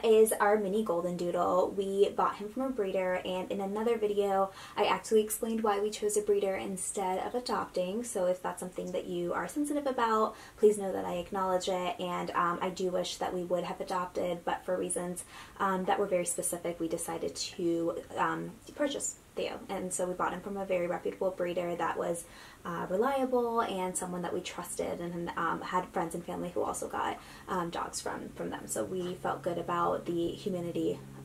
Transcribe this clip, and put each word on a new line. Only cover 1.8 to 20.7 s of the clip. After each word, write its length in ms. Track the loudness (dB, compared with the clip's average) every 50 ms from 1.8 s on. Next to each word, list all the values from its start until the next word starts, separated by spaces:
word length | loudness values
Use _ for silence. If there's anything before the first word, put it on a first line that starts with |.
| -2 0 6 6 6 6
bought 260 | 6 2 2 2 2
him 140 | -2 -6 -6
from 140 | -4 -2 -2
a 60 | -2
breeder, 520 | 0 0 -2 0 2 2 2 2 0 0 -2
and 260 | -2 -4 -4 -2 -2
in 100 | -2 -2
another 360 | -2 -2 -2 0 2 2 2 2
video 540 | 2 2 2 2 2 4 4 4 4 2 0 -8 -16 -10 0
I 100 | 2 2
actually 360 | 4 2 0 2 4 4 4
explained 400 | 4 4 0 -4 -2 -2 0 2
why 180 | 2 2 2 2
we 100 | 0 -2
chose 280 | -2 0 0 2 2 2
a 40 |
breeder 340 | 4 4 2 4 4 2 0
instead 640 | 0 -2 -4 -4 -4 -4 -4 -2 -2 0 0 0 0
of 160 | -2 -2 -2
adopting. 680 | -4 -2 0 -2 -2 -2 -2 -2 -2 0 0 -2 -4 -4
So 220 | -2 -2 2 2
if 160 | 2 2 2
that's 180 | 0 -4 -4 -4
something 320 | -8 -8 -6 -6 -6 -4 -4
that 120 | -4 -4
you 280 | -2 -2 -2 0 0 0
are 140 | -2 -2 -2
sensitive 380 | -2 -2 0 0 0 0 0
about, 500 | 0 2 2 4 4 4 4 4 2 0 -6 -14 -18 0 6
please 200 | 8 8 8 6
know 140 | 2 -2
that 140 | -2 -2 -2
I 80 | -2 -2
acknowledge 540 | -4 -4 -4 -2 0 2 4 2 2 2 2
it, 320 | 0 0 0 -2 -2 -2
and, 320 | -4 -2 -2 -2 -4 0
um, 260 | 2 2 2 2 2 0
I 80 | -2 -4
do 200 | -2 -2 -2 0
wish 280 | 0 0 -2 -2 -2 -4
that 160 | -4 -2 -2
we 100 | -2 0
would 200 | 0 0 0 0
have 180 | -2 -4 -6
adopted, 640 | -4 -2 -2 -2 -2 -2 -2 -2 -2 -2 -2 -2 -2
but 220 | -4 -4 -4 -2
for 100 | -2 0
reasons, 480 | 0 0 -2 -2 -2 -2 -4 -6 -6 -10 -12 -16 -18 -18 -18 -6 -2
um, 260 | 0 2 2 2 2
that 140 | 2 2 2
were 80 | 2 2
very 180 | 2 2 2
specific, 540 | 0 -2 -2 -2 -2 -4 -2 -4 -4 -4 -2
we 80 | -2 -2
decided 480 | -2 -2 -2 -4 -4 -2 -4 -4 -4
to, 640 | -4 -8 -8 -4 -2 0 2 2 2 2 0 -2 -2 -6 -6 -2 0
um, 340 | 2 2 2 -2 -4 -6 -10 -12 -16 -16 -4
purchase 420 | -2 0 0 0 -2 -4 -4 -6 -8 -16 -10 -6
Theo. 240 | -4 -4 -4 -4 -8 -8 -6
And 240 | -6 -4 -4 -4 -2
so 140 | -2 0 -2
we 60 | 0
bought 200 | 0 0 -2 -2
him 80 | -4
from 160 | -6 -6 -6 -6
a 80 | -2
very 220 | 0